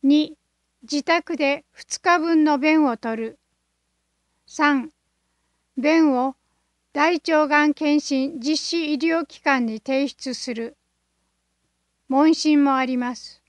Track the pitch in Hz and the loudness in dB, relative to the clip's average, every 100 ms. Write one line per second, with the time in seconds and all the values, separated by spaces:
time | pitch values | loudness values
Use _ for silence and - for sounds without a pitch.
0 | 277 294 311 - _ _ _ _ 226 294 | 2 2 0 -8 _ _ _ _ -8 -6
1 | - 339 - 320 277 285 _ - - - | 0 -2 -2 -2 -2 -2 _ -20 -14 -6
2 | - 349 330 330 302 285 302 311 294 226 | 0 2 2 2 4 2 2 4 2 0
3 | 233 226 226 226 _ _ _ _ _ _ | -6 -6 -8 -12 _ _ _ _ _ _
4 | _ _ _ _ _ - 294 277 247 _ | _ _ _ _ _ -2 0 0 -4 _
5 | _ _ _ _ _ _ _ - 269 330 | _ _ _ _ _ _ _ -4 0 2
6 | 311 254 262 262 _ _ _ _ _ 285 | 2 2 -2 -6 _ _ _ _ _ -2
7 | 311 349 - 311 302 294 294 285 302 294 | 0 0 0 0 2 2 2 0 0 0
8 | - 269 269 320 240 311 - 339 302 294 | 0 -4 -4 -6 -4 -4 -4 -6 -4 -2
9 | 320 330 311 - - 269 233 220 - 269 | 0 -2 -4 -6 -2 0 -2 -6 -4 -2
10 | 277 - 269 247 - 226 226 _ _ _ | -2 -6 -12 -10 -10 -10 -10 _ _ _
11 | _ _ _ _ _ _ _ _ _ _ | _ _ _ _ _ _ _ _ _ _
12 | _ 262 311 330 311 294 277 262 254 254 | _ 2 4 4 4 4 4 2 0 -2
13 | 247 240 - - | -4 -8 -14 -20